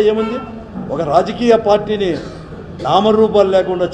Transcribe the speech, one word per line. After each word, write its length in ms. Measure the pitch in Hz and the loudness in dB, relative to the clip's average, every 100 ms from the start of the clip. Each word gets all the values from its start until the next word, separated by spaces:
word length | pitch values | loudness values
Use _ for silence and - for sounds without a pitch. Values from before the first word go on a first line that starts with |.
| 214 | 2
ఏముంది? 280 | 220 220 247 - - - - - | 0 -2 -6 -10 -14 -14 -12 -8
ఒక 80 | 143 160 | -6 0
రాజకీయ 420 | 156 185 214 240 226 202 | 2 2 0 2 4 4
పార్టీని 420 | 208 208 214 196 147 - - - - - - 127 | 0 0 -2 -2 -4 -8 -14 -16 -16 -16 -8 0
నామరూపాలు 640 | 175 214 214 220 208 196 190 | 2 4 4 4 4 4 2
లేకుండా 300 | 185 180 180 | 0 -2 -2